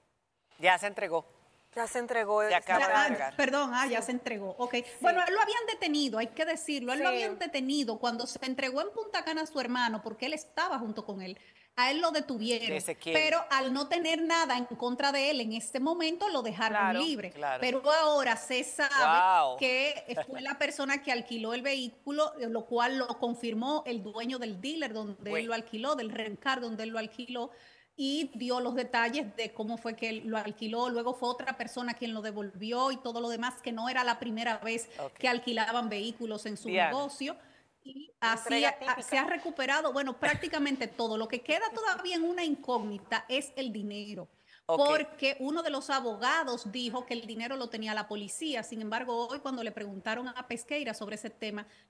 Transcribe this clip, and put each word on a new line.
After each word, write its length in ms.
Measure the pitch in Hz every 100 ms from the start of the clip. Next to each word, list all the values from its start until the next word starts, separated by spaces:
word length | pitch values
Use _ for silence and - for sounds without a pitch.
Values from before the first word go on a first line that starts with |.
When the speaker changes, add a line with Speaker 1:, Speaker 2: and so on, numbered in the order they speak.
| _ _ _ _ _ -
Speaker 1:
Ya 180 | 170 180
se 120 | 202
entregó. 360 | 202 196 165 - - _ _ _ -
Speaker 2:
Ya 100 | 226
se 120 | 254
entregó, 420 | 240 233 208 214
Speaker 1:
Se 80 | 214
Speaker 2:
eh, 40 | 175
Speaker 1:
acaba 240 | - 185
Speaker 3:
Ya, 60 | 190
Speaker 1:
de 60 |
Speaker 3:
ah, 120 | 190 294
Speaker 1:
entregar. 300 | 208 135 -
Speaker 3:
perdón, 340 | 269 277 269
ah, 120 | 247 269
ya 120 | 233
Speaker 2:
Sí. 60 | 226
Speaker 3:
se 60 |
entregó. 420 | 247 247 214 196 185
Ok. 160 | 240
Speaker 2:
Sí. 100 | 240 240 -
Speaker 3:
Bueno, 200 | 349 349 349
lo 120 | 392
habían 260 | 415 480 453
detenido, 500 | 427 359 294 277 214
hay 100 | 233
que 160 | -
decirlo, 480 | 320 330 - 285 247
él 60 | 269
lo 80 | 269
Speaker 2:
Sí. 40 |
Speaker 3:
habían 240 | 247 403 381
detenido 600 | 339 277 262 294 240 220
cuando 280 | 240 226 214
se 180 | -
entregó 360 | 262 262 269 262
en 100 | 381
Punta 340 | 427 427 370
Cana 180 | 320 320
a 40 | 311
su 140 | 311
hermano, 420 | 240 247 240 220
porque 240 | 220 220 254
él 60 |
estaba 480 | 302 - - 349 269
junto 240 | 226 214
con 160 | 202 196
él. 160 | 185 190 - - _ -
A 140 | 254
él 100 | 302
lo 120 | 339
detuvieron, 640 | 302 294 233 220 233 226 156
Speaker 1:
Ezequiel. 360 | - - 330 311
Speaker 3:
pero 240 | 311 330 -
al 220 | 269 262
no 160 | 269 294
tener 340 | 339 320 330
nada 340 | 330 330 311 247
en 80 | 247
contra 440 | 233 240 247 277
de 220 | 277 277
él 80 | 285
en 120 | 220
este 260 | 220 - 262
momento 480 | 277 349 320 339 403
lo 140 | 302
dejaron 360 | 226 185 220 208
Speaker 2:
Claro. 220 | 196 226
Speaker 3:
libre. 320 | 320 262 185
Speaker 1:
Claro. 280 | 147 147 131
Speaker 3:
Pero 220 | 247 254 269
ahora 440 | 311 311 294 254 220
se 260 | - 254
sabe 880 | - - 285 277 156 170 185 180 143
Speaker 1:
Wow. 80 | 127
Speaker 3:
que 600 | 247 254 285 294 - 240 -
fue 120 | 262
la 160 | 269 277
persona 460 | 285 285 277 277
que 80 | 277
alquiló 420 | 247 226 233 220
el 100 | 247
vehículo, 720 | 269 269 247 - - 294 302 302
eh, 80 | 233
lo 180 | 226 220
cual 320 | 240 247 269
lo 100 | 247 240
confirmó 640 | 240 233 233 214 254 302 254
el 180 | 233
dueño 340 | 196 214 233 254
del 220 | 233 185
dealer 320 | 262 320 269
donde 360 | 220 214 196 175
Speaker 1:
Güey. 120 | 160
Speaker 3:
él 60 | 233
lo 60 |
alquiló, 420 | 226 226 220 262 294
del 140 | 226
rencar 480 | 226 220 202 269 262
donde 240 | 240 214
él 60 | 226
lo 100 | 226
alquiló, 500 | 220 - 240 247 233 - - - _ -
y 340 | 269 294 277 220
dio 220 | 247 247
los 140 | 247 247
detalles 580 | 247 233 233 277 214 -
de 160 | 220
cómo 240 | - 214 226
fue 180 | 233 220
que 120 | 226
él 140 | 220 220
lo 100 | 220
alquiló. 520 | 208 208 220 226 247
Luego 240 | 233 233
fue 140 | - 240
otra 280 | 247 262 254
persona 380 | 233 - 240
quien 180 | 233 233
lo 80 | 220
devolvió 680 | 214 208 202 190 214 240 269
y 40 | 262
todo 220 | 247 233
lo 80 | 240
demás, 260 | 233 240 254
que 80 | 262
no 160 | 226 240
era 140 | 254
la 140 | 247 240
primera 380 | 247 220 240 214
vez 300 | 214 226 - -
Speaker 1:
Ok. 120 | 139
Speaker 3:
que 120 | - 254
alquilaban 600 | 240 247 226 220 240 226
vehículos 580 | 208 220 226 233 214 220
en 100 | 202
su 120 | 226
Speaker 1:
Diana. 220 | 185 165
Speaker 3:
negocio. 460 | 254 277 - 269 - - - _ _ 269
Y 240 | 269 302 -
Speaker 2:
Una 100 | 226
Speaker 3:
así 100 | 226 233
Speaker 2:
entrega 140 | 277 285
Speaker 3:
ha-, 80 | 285
Speaker 2:
típica. 240 | 262 247
Speaker 3:
se 160 | 233 269
ha 60 |
recuperado, 680 | 311 339 349 294 262 285 311
bueno, 260 | 262 269 254
prácticamente 720 | 294 294 339 311 285 269 226
todo. 280 | - 226 220
Lo 100 | 220
que 140 | 247
queda 260 | - 320 440
todavía 440 | 453 427 370 370 349
en 80 |
una 180 | 330 359
incógnita 840 | 330 285 - 240 208 202 - 226 -
es 240 | 262 277 -
el 160 | 262
dinero. 540 | 214 202 208 208 190 165 _ _ - -
Speaker 1:
Ok. 120 | 165 285
Speaker 3:
Porque 480 | 311 294 - 269 277
uno 240 | 262 330
de 60 | 330
los 180 | 269 262
abogados 840 | 269 240 208 240 320 277 240 214
dijo 320 | 247 240 247 247
que 60 |
el 120 | 233 226
dinero 300 | 220 233 269
lo 120 | 233
tenía 240 | 233 220
la 140 | 214 208
policía. 540 | 208 202 - 320 254
Sin 160 | 214 220
embargo, 480 | 214 226 247 233 233
hoy 100 | 277
cuando 220 | 277 262
le 80 | 226
preguntaron 560 | 214 202 196 220 226 254
a 200 | 247 254
Pesqueira 460 | 233 - 294 247
sobre 200 | 220 208 208
ese 120 | 226
tema, 380 | - 220 208 208 - _